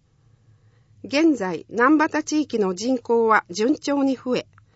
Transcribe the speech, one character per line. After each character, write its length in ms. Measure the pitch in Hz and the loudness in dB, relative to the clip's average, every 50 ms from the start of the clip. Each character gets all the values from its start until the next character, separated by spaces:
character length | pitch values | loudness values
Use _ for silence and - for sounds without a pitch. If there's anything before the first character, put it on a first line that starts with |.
| _ _ _ _ _ _ _ _ _ _ _ _ _ _ _ _ _ _ _ _ | _ _ _ _ _ _ _ _ _ _ _ _ _ _ _ _ _ _ _ _
現 320 | - 202 - 285 330 330 285 | -12 -4 -2 2 2 2 2
在、 300 | 202 190 185 165 - - - | 0 -2 -6 -6 -8 -10 -8
南 280 | - 214 240 269 311 294 | -2 2 2 4 4 4
畑 240 | 311 311 - 320 | 2 0 -2 -4
地 200 | 311 - 302 302 | -4 -2 -2 -2
域 160 | 285 - - 220 | -2 -2 -2 -2
の 160 | 202 185 180 | -2 -2 -2
人 240 | 180 214 247 262 240 | -4 -2 -2 -2 -2
口 280 | - - 233 233 226 | -2 0 0 2 2
は 200 | 220 214 202 - - | 4 2 2 0 -2
順 280 | 175 - 214 262 302 | -4 -2 0 0 0
調 280 | - - 294 285 277 269 | -2 -2 -2 -2 0 0
に 100 | 269 262 | 0 -2
増 200 | - - 254 247 | -4 -4 -4 -4
え、 100 | 175 - _ _ _ _ _ _ | -4 -4 _ _ _ _ _ _